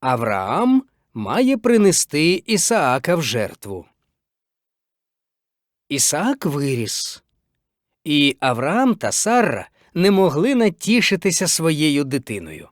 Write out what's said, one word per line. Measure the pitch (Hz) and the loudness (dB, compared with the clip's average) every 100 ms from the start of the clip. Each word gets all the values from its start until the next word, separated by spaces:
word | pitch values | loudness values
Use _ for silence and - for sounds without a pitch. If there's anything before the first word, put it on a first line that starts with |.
Авраам | 131 127 113 101 95 139 247 262 - _ _ | 0 -2 0 -2 -2 0 2 2 0 _ _
має | - 104 165 254 269 | -10 -4 0 0 0
принести | 240 233 202 170 - 147 160 190 - | 2 4 4 2 -2 0 2 0 0
Ісаака | 214 - 226 143 127 127 170 | -2 0 0 2 0 0 -2
в | |
жертву. | 135 117 98 - 104 92 78 _ _ _ _ _ _ _ _ _ _ _ _ _ _ _ _ _ _ _ _ | 0 -2 -4 -8 -14 -14 -14 _ _ _ _ _ _ _ _ _ _ _ _ _ _ _ _ _ _ _ _
Ісаак | 139 - 147 214 277 180 | -2 0 0 -2 -2 -2
виріс, | 143 139 127 107 - - - _ _ _ _ _ _ _ _ | -2 -2 -2 -4 -6 -10 -12 _ _ _ _ _ _ _ _
і | - 147 143 135 | -2 2 2 0
Авраам | 135 120 131 202 262 | -2 -2 -2 0 0
та | 220 107 | 0 -2
Сарра | - - 240 208 110 90 _ _ | -4 0 0 0 -2 -10 _ _
не | - 185 | 0 2
могли | 196 190 139 214 | 4 2 2 0
натішитися | 262 220 - - 233 - 185 196 170 180 | 2 0 0 0 2 2 0 -2 -2 -2
своєю | - 165 156 156 143 | 0 0 2 2 0
дитиною. | 139 135 120 107 82 78 - | 0 -4 -6 -10 -10 -16 -20